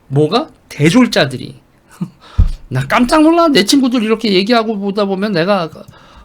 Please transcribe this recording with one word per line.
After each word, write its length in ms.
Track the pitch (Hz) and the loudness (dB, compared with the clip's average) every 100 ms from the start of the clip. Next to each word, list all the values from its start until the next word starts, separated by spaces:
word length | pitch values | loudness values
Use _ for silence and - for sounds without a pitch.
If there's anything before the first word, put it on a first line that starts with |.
| - | -4
뭐가? 420 | 139 151 220 320 - - | 0 0 0 -4 -12 -14
대졸자들이. 840 | - 156 226 233 208 139 120 - - _ _ _ - | 0 2 4 2 0 -2 -4 -12 -18 _ _ _ -14
<laughs> 680 | 180 - - - - - - | -14 -16 -4 0 0 -2 -6
나 180 | 127 135 | -6 -2
깜짝 340 | 220 247 311 | 0 2 2
놀라. 260 | 311 339 339 | 4 4 2
내 160 | 269 302 | 2 2
친구들 380 | 285 247 247 | 2 2 0
이렇게 300 | 214 220 214 | -2 -2 0
얘기하고 440 | 185 202 240 220 202 | 0 2 0 -2 -4
보다 280 | 202 202 196 | -4 -4 -4
보면 260 | 190 214 | -4 -2
내가, 360 | 175 175 202 160 - - - - - | -2 0 -2 -4 -12 -20 -20 -20 -20